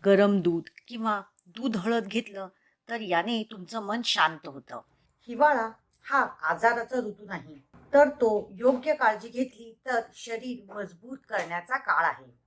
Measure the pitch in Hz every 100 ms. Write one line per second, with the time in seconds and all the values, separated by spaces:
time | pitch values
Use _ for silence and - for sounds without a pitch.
0 | 196 196 202 202 175 170 - - - 233
1 | 220 202 - _ - 220 262 220 196 233
2 | 196 220 233 196 190 _ _ _ - 233
3 | 208 170 196 226 214 220 180 226 202 233
4 | 226 208 160 160 165 135 - 120 - _
5 | _ _ 233 233 294 262 226 - _ _
6 | - 277 - - 156 170 233 233 226 254
7 | 214 - 208 180 - 147 _ - - 285
8 | 285 - 226 208 - 190 247 254 302 302
9 | 233 214 226 240 262 208 233 226 262 233
10 | 226 - 233 226 254 240 196 202 185 170
11 | 233 262 - 202 165 175 175 269 202 156
12 | 165 131 - _